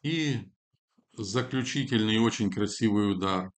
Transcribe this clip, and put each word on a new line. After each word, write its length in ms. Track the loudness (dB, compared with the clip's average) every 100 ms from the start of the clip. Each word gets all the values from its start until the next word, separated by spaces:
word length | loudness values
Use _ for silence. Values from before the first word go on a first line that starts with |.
И 380 | -2 -2 0 -2 -6 _ _ _ _ _ _
заключительный 1040 | -10 -4 -4 -2 -4 -2 -4 0 2 2 4
очень 320 | 2 2 -2
красивый 640 | 0 -2 0 2 2 2
удар. 400 | 0 0 -2 -4